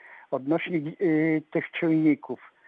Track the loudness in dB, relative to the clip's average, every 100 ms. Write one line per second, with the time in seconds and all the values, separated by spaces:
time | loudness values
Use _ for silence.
0 | -20 -20 -8 -6 -2 -2 -2 -4 -4 -2
1 | 0 2 2 0 -2 -6 -6 -4 0 4
2 | 4 2 -2 -12 -16 _